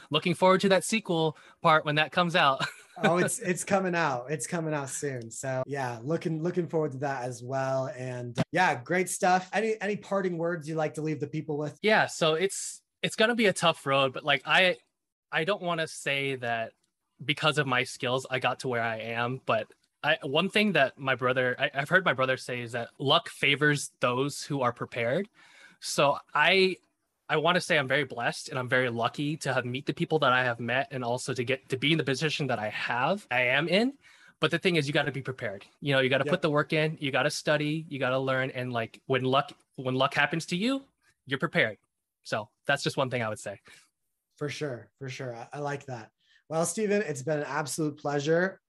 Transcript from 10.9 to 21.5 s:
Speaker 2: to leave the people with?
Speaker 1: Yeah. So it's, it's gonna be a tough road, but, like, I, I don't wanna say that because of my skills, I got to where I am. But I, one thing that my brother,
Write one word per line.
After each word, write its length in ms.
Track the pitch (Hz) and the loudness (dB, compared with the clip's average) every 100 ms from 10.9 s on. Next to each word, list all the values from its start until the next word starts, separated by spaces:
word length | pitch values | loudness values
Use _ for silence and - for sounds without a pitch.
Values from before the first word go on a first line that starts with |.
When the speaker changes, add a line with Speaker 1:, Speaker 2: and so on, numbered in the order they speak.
| 156 | -2
Speaker 2:
to 80 | |
leave 160 | 156 147 | -4 -4
the 80 | 139 | -4
people 320 | 156 156 147 | -6 -6 -4
with? 180 | 147 - | -6 -2
Speaker 1:
Yeah. 240 | 208 214 131 | 2 4 2
So 260 | - 165 | 2 2
it's, 480 | 160 196 - - - _ _ | 2 0 -4 -10 -12 _ _
it's 120 | 175 - | -4 2
gonna 200 | 220 240 | 2 4
be 100 | 214 | 2
a 80 | |
tough 320 | 175 175 160 143 | 4 2 2 2
road, 280 | 135 135 | 2 2
but, 120 | - 156 | 0 0
like, 160 | 139 - | 0 4
I, 300 | 160 185 170 _ _ _ _ _ | 4 4 2 _ _ _ _ _
I 120 | 147 | -2
don't 180 | 160 208 | 0 0
wanna 260 | 175 165 160 | -2 -2 -4
say 500 | - 156 139 139 131 | -6 -4 -2 -2 -2
that 340 | 120 117 113 - _ _ _ - | -2 -4 -4 -10 _ _ _ -8
because 360 | 131 147 156 143 | -4 0 0 2
of 80 | 135 | 2
my 160 | 123 | 0
skills, 420 | 123 - 127 131 131 | -2 -4 -2 -2 -2
I 80 | 127 | -2
got 220 | 127 127 | -2 -2
to 60 | 131 | -2
where 140 | 120 | -2
I 160 | 117 110 | -2 -4
am. 440 | 110 117 120 131 - | -6 -4 -4 -4 -2
But 220 | 113 110 _ _ _ | -2 -2 _ _ _
I, 160 | 143 160 | -2 0
one 260 | 151 151 185 | 0 0 2
thing 220 | 214 208 | 2 4
that 260 | 160 131 - | 4 2 2
my 160 | 135 | -2
brother, 420 | 127 127 127 127 | 0 2 2 2